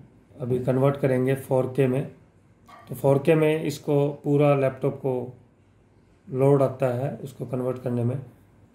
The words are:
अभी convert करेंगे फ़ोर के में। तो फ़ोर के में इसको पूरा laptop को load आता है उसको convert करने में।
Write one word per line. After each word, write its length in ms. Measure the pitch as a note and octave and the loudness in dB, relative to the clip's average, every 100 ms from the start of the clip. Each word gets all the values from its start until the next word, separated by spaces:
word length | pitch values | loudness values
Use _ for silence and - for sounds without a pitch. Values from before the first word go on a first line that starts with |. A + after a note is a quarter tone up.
| - _ _ - | -20 _ _ -12
अभी 200 | B2 B2+ | -4 -2
convert 380 | B2 B2+ C#3 C#3+ | 0 2 2 2
करेंगे 380 | C#3 B2+ B2+ C3 | 0 0 0 -2
फ़ोर 380 | - C3 B2 A#2+ | 0 -2 0 0
के 120 | C3 | 0
में। 240 | C3 E3 - _ _ _ _ - - - | 0 -6 -14 _ _ _ _ -20 -20 -16
तो 60 | C#3+ | -2
फ़ोर 280 | C#3 C#3 D3+ | 2 2 4
के 100 | D#3 | 4
में 280 | D#3 D#3 | 2 0
इसको 460 | D#3+ C#3+ - C#3+ C#3+ | -4 -6 -2 0 0
पूरा 460 | D3 D3 C#3+ D3 C#3 | -2 0 4 4 4
laptop 400 | C3+ B2+ C#3 C#3 | 0 -2 -4 -4
को 420 | C3+ B2+ A#2+ - _ _ _ _ _ _ _ _ - | -4 -4 -6 -14 _ _ _ _ _ _ _ _ -8
load 320 | C3 C#3 C#3+ | 2 4 4
आता 360 | C3 - C3 B2 | 2 0 -2 -2
है 180 | A#2+ - | -4 -6
उसको 300 | A#2 - A#2+ | -12 -12 -8
convert 360 | B2+ B2+ B2 | -4 -4 -6
करने 220 | B2+ A#2+ | -4 -2
में। 140 | A#2 C#3 - - _ _ _ | -2 -4 -10 -20 _ _ _